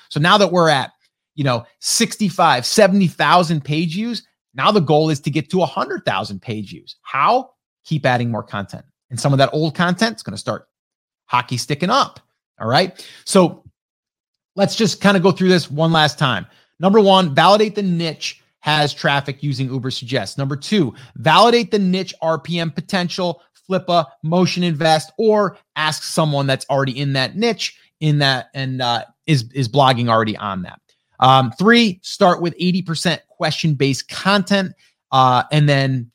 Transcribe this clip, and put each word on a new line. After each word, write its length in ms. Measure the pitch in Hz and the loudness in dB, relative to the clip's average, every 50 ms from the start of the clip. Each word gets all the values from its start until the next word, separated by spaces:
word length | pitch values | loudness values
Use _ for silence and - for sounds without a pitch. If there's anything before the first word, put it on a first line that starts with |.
| _ _ | _ _
So 100 | - 147 | -4 -2
now 180 | 151 175 196 208 | 2 4 4 4
that 140 | 202 175 | 4 2
we're 180 | 175 180 165 160 | 2 2 2 2
at, 220 | 147 135 113 - _ _ _ _ _ _ _ _ _ | 2 0 -2 -4 _ _ _ _ _ _ _ _ _
you 80 | 147 139 | -4 -2
know, 220 | 139 123 117 117 - _ _ | -2 -2 -2 -6 -10 _ _
sixty-five, 840 | - - - - 233 - - - 214 190 - - 175 160 135 123 123 | -8 -6 -2 -2 -2 -2 -2 -2 -4 -2 0 2 2 2 2 2 0
seventy 420 | - - - 208 185 185 202 190 156 | -2 2 4 4 4 4 2 2 0
thousand 580 | - - 156 147 165 180 185 156 175 151 131 | 0 0 2 4 4 4 4 2 -2 -4 -4
page 280 | - 151 156 175 170 156 | -4 -4 -4 -2 -4 -4
views, 300 | 196 220 240 233 190 - _ _ _ _ _ _ | -6 -6 -8 -8 -10 -12 _ _ _ _ _ _
now 180 | 143 139 190 | -2 -2 0
the 80 | 214 214 | 2 2
goal 300 | 156 131 156 151 156 156 | 2 2 2 2 2 0
is 100 | 156 139 | -2 -4
to 80 | - 156 | -4 -6
get 200 | 135 156 - - | -4 -4 -6 -4
to 120 | - 185 | -2 -2
a 40 | 170 | -2
hundred 400 | - - - 247 427 392 254 - | -2 -2 -6 -6 -6 -8 -6 -4
thousand 360 | - 104 95 107 - 101 92 | -4 -4 -4 -4 -6 -10 -12
page 280 | - - 107 107 104 - | -12 -10 -10 -10 -10 -12
views. 260 | 87 - - - - _ | -16 -20 -20 -20 -20 _
How? 500 | _ - - 135 147 175 233 254 262 - _ _ _ _ _ _ _ | _ -8 -4 -2 0 2 0 0 -2 -6 _ _ _ _ _ _ _
Keep 220 | - 160 147 - | -6 -6 -2 0
adding 260 | 135 123 120 120 120 | 0 0 0 -2 -4
more 120 | 113 104 98 | -6 -8 -10
content. 420 | - - 104 98 - - - - _ _ _ _ _ | -10 -10 -10 -10 -10 -14 -18 -20 _ _ _ _ _
And 100 | 127 110 | -10 -4
some 140 | - 143 139 | -2 0 2
of 60 | 135 | 2
that 100 | 139 - | 2 0
old 240 | - 151 156 165 139 | 0 -2 -4 -4 -2
content 400 | - 180 175 180 180 226 226 220 | -2 -2 -2 0 0 -2 -2 -4
is 80 | - - | -6 -12
gonna 140 | - 98 - | -14 -14 -10
start 320 | - - 107 - - _ _ _ _ _ _ _ _ _ _ _ _ | -8 -8 -8 -10 -12 _ _ _ _ _ _ _ _ _ _ _ _
hockey 320 | _ - 123 120 - 127 120 | _ -2 -2 -2 -2 -6 -6
sticking 320 | - - 147 139 180 185 | -6 -6 -6 -4 -2 -2
up, 320 | 240 277 233 - - - _ _ _ _ _ _ _ - | 0 0 -2 -2 -6 -14 _ _ _ _ _ _ _ -10
all 80 | 104 110 | -4 0
right? 380 | 123 151 196 185 - - - - - - _ | 2 2 2 0 -4 -12 -20 -20 -20 -18 _
So 380 | - - 196 180 151 - - _ - _ _ _ _ _ _ _ _ _ _ _ _ _ _ _ _ _ | 0 4 4 4 4 2 -4 _ -20 _ _ _ _ _ _ _ _ _ _ _ _ _ _ _ _ _
let's 220 | 190 202 190 - - | -2 -2 -2 0 -2
just 240 | 226 180 - - | -2 -2 -2 0
kinda 180 | - 196 220 196 | 0 2 2 4
go 120 | 170 196 | 2 2
through 180 | 175 - 190 185 | 2 2 2 2
this 200 | 185 175 - - | 2 2 0 -2
one 220 | 135 147 160 165 | -4 -2 0 2
last 260 | 165 160 151 147 - - | 2 2 2 2 0 0
time. 300 | 156 131 117 92 87 - _ _ _ _ _ - | -2 -2 -2 -4 -6 -10 _ _ _ _ _ -2
Number 220 | 156 190 196 226 | 0 2 4 6
one, 340 | 202 196 190 190 185 160 135 | 6 6 6 4 4 2 2
validate 400 | 156 160 180 202 214 220 220 208 | 2 4 6 6 4 2 0 -2
the 80 | 208 202 | -4 -2
niche 580 | 185 175 165 170 160 147 - - - - - _ _ _ _ | -2 -2 -2 -2 -4 -6 -8 -10 -12 -12 -14 _ _ _ _
has 320 | - 151 151 151 147 143 - | -4 -2 0 0 0 -2 -2
traffic 500 | - - 151 143 143 - - 131 - - | -4 -2 0 0 0 -2 -4 -8 -8 -6
using 260 | 147 135 117 135 127 | -6 -4 -4 -4 -6
Uber 220 | 127 131 110 131 | -6 -6 -6 -6
Suggest. 460 | 120 - - 113 131 123 101 98 - - | -8 -8 -8 -6 -4 -4 -4 -6 -6 -6
Number 180 | 139 135 143 | -6 -6 -6
two, 380 | 135 - - 214 208 160 117 - - - - _ - | -8 -6 -2 0 0 0 -2 -4 -8 -18 -20 _ -4
validate 540 | 113 160 156 180 214 240 233 240 233 180 | 0 4 6 6 6 6 6 2 0 0
the 80 | - 208 | -2 0
niche 340 | 196 180 180 190 185 180 - - | 0 0 0 -2 -4 -8 -10 -6
R 180 | 160 160 160 156 | -4 -4 -4 -4
P 200 | - - 170 170 | -4 -6 -6 -4
M 120 | 170 165 | -4 -6
potential, 720 | - - 156 - - 190 175 170 - - 185 175 165 - _ _ _ | -6 -10 -8 -6 -4 -4 -4 -4 -4 -4 -4 -4 -6 -8 _ _ _
flip 340 | _ _ - 190 180 185 180 | _ _ -6 -4 -4 -2 0
a 180 | 175 175 160 - - _ - | 0 0 0 -2 -6 _ -6
motion 400 | 156 170 180 185 175 - 180 180 | -2 0 2 2 2 0 -2 -2
invest, 480 | 175 160 139 165 160 160 156 - - _ - | -2 -2 0 2 2 2 2 0 -4 _ -2
or 400 | 226 220 214 208 208 175 - - _ _ _ | 0 2 2 2 0 -2 -4 -8 _ _ _
ask 260 | 151 156 156 151 - | -2 -2 -2 -2 -4
someone 460 | - - - - 160 151 143 139 139 135 | -8 -6 -2 0 0 0 0 0 0 -2
that's 180 | 135 131 - - | -2 -4 -2 -2
already 280 | 143 135 139 131 120 127 | -2 -2 -2 -2 -4 -4
in 160 | 143 139 135 | -4 -2 -2
that 220 | 135 131 117 - | -2 -2 -4 -4
niche, 420 | 190 226 233 214 - - - - _ _ _ _ _ | -2 -2 -2 -2 -4 -6 -10 -12 _ _ _ _ _
in 180 | 156 156 147 147 | -2 0 2 2
that, 320 | 143 135 135 127 117 - - | 2 2 0 -2 -4 -8 -10
and, 260 | 139 135 131 131 127 | -8 -8 -6 -6 -4
uh, 240 | 127 120 120 117 - - _ _ _ - | -2 -2 -2 -2 -4 -8 _ _ _ 0
is, 240 | 156 131 113 117 - | 0 0 0 -4 -6
is 160 | 143 131 110 | -6 -4 0
blogging 400 | 110 143 139 131 131 117 120 120 | 2 4 4 4 4 2 2 2
already 260 | 113 110 110 107 104 | 2 2 2 0 -4
on 280 | - 104 104 95 95 90 | -6 -8 -8 -8 -8 -10
that. 180 | - - - _ _ _ _ _ _ _ - | -12 -14 -20 _ _ _ _ _ _ _ 2
Um, 320 | - 131 131 131 127 123 | 4 6 6 6 4 2
three, 480 | 110 - 180 214 233 233 233 214 180 - | -2 0 2 4 4 4 4 2 0 -4
start 400 | - - - - 202 180 175 - | -10 -14 -2 2 2 2 2 2
with 140 | 170 175 165 - | -2 -6 -6 -2
eighty 240 | 170 180 175 190 | -2 -2 -2 -2
percent 400 | 180 165 165 - - 180 151 - - _ | -4 -4 -6 -4 -4 -4 -4 -4 -8 _
question-based 800 | _ - 170 156 143 - - 160 147 131 139 139 131 - - - | _ -6 -6 -4 -4 -2 -2 -2 0 0 0 0 0 -4 -6 -10
content, 640 | - - - 190 202 208 185 - 202 196 190 180 - _ _ _ _ _ _ _ | -14 -6 -2 0 0 0 0 0 0 0 0 -4 -8 _ _ _ _ _ _ _
uh, 320 | 131 135 131 127 127 123 - - | 2 2 4 4 4 2 0 0
and 180 | 151 151 151 147 | 0 2 2 2
then 400 | 143 139 135 135 131 127 117 117 _ | 2 2 0 0 -2 -4 -6 -8 _